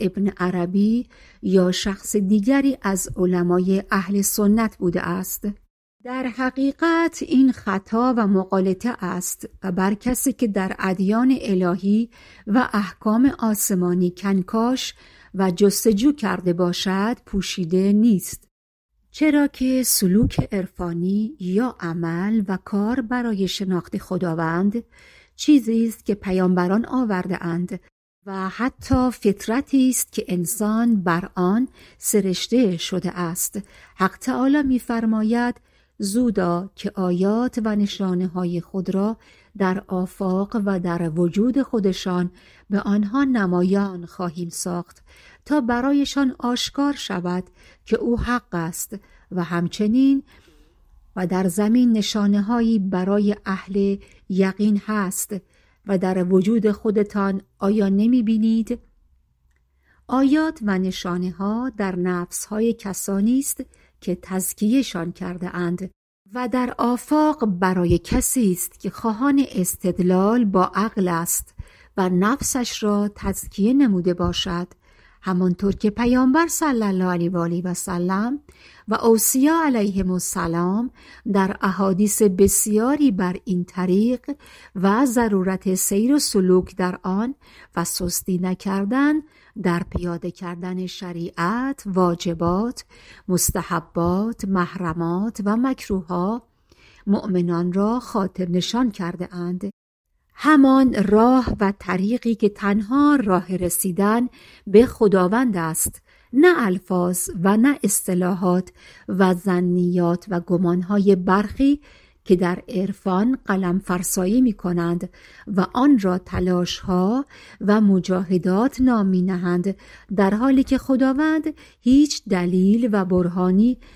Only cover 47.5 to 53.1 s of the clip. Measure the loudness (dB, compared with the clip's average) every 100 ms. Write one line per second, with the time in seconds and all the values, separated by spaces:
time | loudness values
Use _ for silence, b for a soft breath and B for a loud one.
47.5 | _ b b -4 -4 -2 -2 -2 -4 -4
48.5 | -6 -6 -8 -10 -12 b b b -6 -4
49.5 | -2 -4 -2 0 2 4 2 -2 b b
50.5 | b b b b _ _ -6 -2 0 0
51.5 | 0 2 4 4 2 0 0 2 2 2
52.5 | 0 2 2 0 -2 0